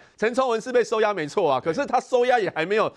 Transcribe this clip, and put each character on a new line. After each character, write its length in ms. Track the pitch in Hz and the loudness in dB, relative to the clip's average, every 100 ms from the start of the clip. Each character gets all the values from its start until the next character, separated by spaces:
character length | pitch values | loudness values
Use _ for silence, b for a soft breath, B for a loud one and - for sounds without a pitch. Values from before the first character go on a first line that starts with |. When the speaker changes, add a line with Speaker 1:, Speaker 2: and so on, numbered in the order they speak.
| B - | B -6
Speaker 1:
陈 160 | 214 | -2
冲 160 | 240 262 | 0 0
文 100 | 226 | -2
是 140 | 254 | 0
被 100 | 240 | 0
收 160 | 214 220 | 0 0
押 140 | 214 | 0
没 140 | 196 147 | -2 -4
错 220 | 214 165 | 0 2
啊， 120 | 131 | 0
Speaker 2:
对。 100 | 165 | 0
Speaker 1:
可 80 | 165 | -4
是 60 | 277 | -2
他 140 | 247 | -2
收 260 | - 247 247 | 0 0 2
押 140 | 247 | 2
也 100 | 175 | 0
还 160 | 156 170 | -2 0
没 100 | 214 | 0
有， 160 | 165 | 0